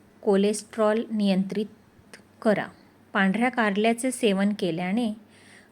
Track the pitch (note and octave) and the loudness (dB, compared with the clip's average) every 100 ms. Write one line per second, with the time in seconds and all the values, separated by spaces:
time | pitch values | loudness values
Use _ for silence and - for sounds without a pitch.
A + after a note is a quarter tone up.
0 | _ _ - G3 G3+ A3 - - G#3+ A3 | _ _ 0 2 2 -2 -6 -2 0 0
1 | - G#3+ G3+ F#3 G3 F#3+ G#3+ - _ _ | -2 0 2 2 0 -4 -6 -10 _ _
2 | _ - - - - F3+ - - - _ | _ -20 -20 -4 0 0 -2 -12 -20 _
3 | _ G#3 G3 G#3 B3 A#3+ G#3+ G3 A3 A#3 | _ 0 2 2 0 0 0 2 0 0
4 | C4 B3 A3+ F#3+ G3+ G3+ F#3 E3 F3+ A3 | -4 0 0 2 0 0 -4 -4 -2 -2
5 | A#3 G#3+ - - - - - | -2 -6 -14 -20 -20 -20 -20